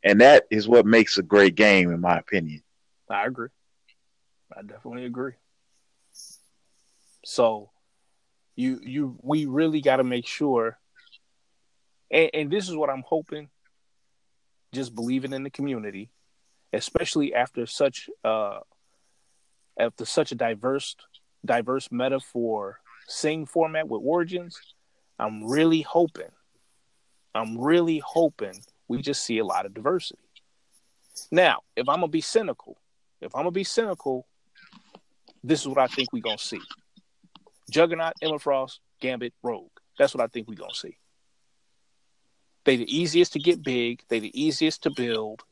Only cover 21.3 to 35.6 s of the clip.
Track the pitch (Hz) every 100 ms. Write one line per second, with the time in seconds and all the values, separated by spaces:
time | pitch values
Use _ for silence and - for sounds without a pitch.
21.3 | _ - 120 117 135 - 120 127 135 -
22.3 | 123 117 107 98 101 _ - - - 151
23.3 | 156 151 175 160 156 156 113 127 170 170
24.3 | 180 175 - - _ _ _ _ _ 110
25.3 | 107 107 139 165 165 151 170 170 - 82
26.3 | _ _ _ _ _ _ _ _ _ _
27.3 | 110 110 113 131 170 170 156 - - 165
28.3 | - 104 95 - _ _ 120 139 139 -
29.3 | 113 104 90 98 104 117 180 - - _
30.3 | _ _ _ _ _ _ _ _ - -
31.3 | 165 175 98 _ - 127 156 170 160 -
32.3 | 226 202 117 - - _ _ _ _ -
33.3 | 131 165 180 190 - 226 - 143 127 -
34.3 | _ _ _ - - _ - _ _ _
35.3 | _ 123 151